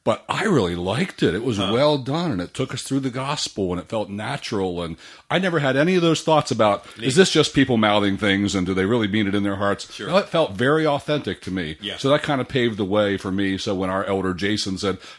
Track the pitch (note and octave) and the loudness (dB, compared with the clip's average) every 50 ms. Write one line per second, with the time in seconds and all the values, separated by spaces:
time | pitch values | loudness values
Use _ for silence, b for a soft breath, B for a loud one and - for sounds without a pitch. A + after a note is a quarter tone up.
0 | - A#2 G#2+ - - - - C#3+ - A3+ F#3+ C3+ F#2+ F2 F2 F2 F2 F#2 G#2+ B2+ | -2 -2 -2 -2 -2 -6 -4 -2 0 2 2 4 2 2 0 -2 -2 -2 -2 -2
1 | F#3+ F#3 - - E3 F#2+ E2 - A#2 C3+ A2+ G2 A#2 G#2 A2 A#2+ C#3+ D3+ D3+ C#3 | -2 -4 -2 0 0 0 0 0 -2 -2 -2 -2 -2 0 2 2 4 2 2 0
2 | B2 B2+ C#3 E3 F3+ E3 A#2 F2+ F2+ - - - C3 B2+ - B2 - - C3+ C#3 | -2 -4 -4 -2 -2 -2 -2 -4 -4 -6 -6 -6 -6 -6 -6 -8 -6 -4 -2 -2
3 | C3+ C3+ A2+ C3 C3+ C#3 D3+ C#3+ - - - - G2 F2+ F2+ F2 E2+ - - A2 | -2 -2 -4 -6 -6 -6 -4 -4 -6 -6 -4 -4 -2 -2 -2 -4 -6 -4 -4 -4
4 | G2+ F#2 G2+ G#2 A2 A#2 C#3 D3 - - A2+ G2+ F#2+ F#2 F2 F2 F2 E2 E2 B | -4 -4 -6 -8 -6 -6 -6 -8 -6 -4 -4 -2 -2 -2 -2 -4 -6 -6 -8 B
5 | B B B B B B - F3 F#3+ F#3 E3+ D#3 C#3+ C3 B2+ C3+ D3+ F3+ F#3+ F3+ | B B B B B B -2 0 0 0 0 0 0 2 2 2 2 4 4 4
6 | E3+ E3 D#3+ - - D#3+ D#3 D3 - - B2+ A2 A2 G#2 G2+ - - - - - | 4 2 2 2 2 2 4 4 2 2 2 2 4 4 2 0 -4 -10 -12 -6
7 | A2+ C3 B2+ E3+ F#3+ - - D#3+ C#3+ - - D3 C3+ C3 B2 A2 G#2+ G#2+ G#2 G#2 | -4 2 4 4 4 6 6 2 2 2 4 2 2 4 4 4 4 4 4 4
8 | G2+ G2+ G2 F#2 G#2+ G2+ G2 G2+ G2+ G2+ F2+ G2 F2+ F2 F#2+ F#2 F#2+ G2 A#2+ A#2+ | 4 2 0 0 2 2 2 2 2 2 0 0 0 0 0 0 2 2 2 2
9 | A2 G2+ G2 A2 G#2 G2 G2 G2+ G2+ G2+ G2 G2 G#2 G2+ G2 - - - - - | 0 2 0 0 0 0 0 0 0 -2 -2 0 0 0 0 -2 -6 -12 -14 -12
10 | G#2+ G2 E3 G3+ F#3 - - E3 D#3 - G2 F#2+ A#2+ C3+ D3+ D#3+ D#3 D#3 C#3+ C#3 | -4 0 0 0 0 0 0 0 0 0 0 0 2 2 2 2 2 0 0 -2
11 | - - D3+ C#3+ F#2+ G#2 F2+ - - - F2+ F#2+ E2+ D#2 D#2 - - G#2 F#2+ - | -2 -2 -4 -2 -2 -4 -6 -6 -6 -6 -6 -4 -4 -6 -8 -10 -10 -10 -8 -2
12 | - C3+ C#3+ D3 - - C#3+ C3 B2 - - C3 A#2+ A#2+ A2 G2 G#2+ F#2 G2+ G#2 | 0 2 2 2 2 0 -2 -2 -2 -2 0 0 0 0 0 -2 -2 0 2 2
13 | G#2 G2+ G2+ F#2 - G2+ F#2 G2+ G2+ F#2+ F#2+ F#2 - A2 G2+ F#2 F#2+ F#2 F#2+ F#2+ | 2 2 0 -2 -4 -4 -2 -2 0 0 -2 -2 -2 -4 -2 -2 -2 -2 -2 -2
14 | G2 - G2 G2 F#2 F#2+ F2+ E2 G2 G2 G#2+ G2+ - G#2 F#2+ F2 G#2 G2 F#2 - | -2 -2 -2 -2 0 -2 -2 -2 -2 -2 -2 -2 -4 -4 -6 -4 -4 -4 -4 -4
15 | B B B | B B B